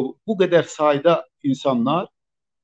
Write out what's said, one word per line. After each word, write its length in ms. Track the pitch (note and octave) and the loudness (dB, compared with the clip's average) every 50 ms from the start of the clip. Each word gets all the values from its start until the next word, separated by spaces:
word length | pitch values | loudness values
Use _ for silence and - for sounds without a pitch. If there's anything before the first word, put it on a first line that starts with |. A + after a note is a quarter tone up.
| C3 C3 - _ - | 2 0 -6 _ -8
bu 100 | G3+ A3 F#3 | -4 -2 0
qədər 260 | F#3 E3+ E3+ E3 D3 | 0 2 2 2 2
sayda 580 | - - - D3+ D3+ C#3+ C#3 C#3 E3+ E3 - - _ _ _ | 0 -4 -2 0 0 2 2 2 2 2 0 -2 _ _ _
insanlar 680 | - C#3+ C3 B2+ - C#3+ C3 A#2+ A#2 C3+ D3+ F3 G#3+ - _ _ _ _ _ _ _ _ _ _ | -4 -4 -4 -2 -2 -2 -2 0 0 -2 -2 -2 -4 -6 _ _ _ _ _ _ _ _ _ _